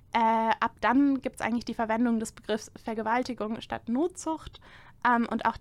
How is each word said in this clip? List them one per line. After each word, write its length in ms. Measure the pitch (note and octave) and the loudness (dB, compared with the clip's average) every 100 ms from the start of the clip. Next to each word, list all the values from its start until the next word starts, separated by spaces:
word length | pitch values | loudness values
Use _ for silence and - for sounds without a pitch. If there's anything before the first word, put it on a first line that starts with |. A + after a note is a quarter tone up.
| - | -4
Äh, 380 | A#3 A3+ A3+ A3+ - | 2 2 2 2 0
ab 180 | - - | -2 0
dann 400 | G#3+ B3+ C#4+ C4 | 2 4 4 2
gibt's 220 | - - | -4 -4
eigentlich 240 | A3 A#3 A#3+ | -2 -2 -4
die 80 | |
Verwendung 440 | A#3 A3 A3+ B3 A3+ | -4 0 2 2 2
des 140 | A3+ | -2
Begriffs 400 | - - A3 - - | -8 -4 -4 -6 -12
Vergewaltigung 760 | - A3 G#3+ A#3+ B3+ A3+ G#3+ A3+ | -8 -4 0 0 -2 -4 -6 -6
statt 300 | - - - | -8 -8 -2
Notzucht. 680 | B3 F4+ - D#4+ D#4 - - - - - - A#3+ | 0 0 -2 -6 -6 -8 -20 -20 -20 -20 -2 2
Ähm, 220 | A#3 A3+ | 2 0
und 140 | A3+ | -2
auch 140 | A3+ - | -2 -2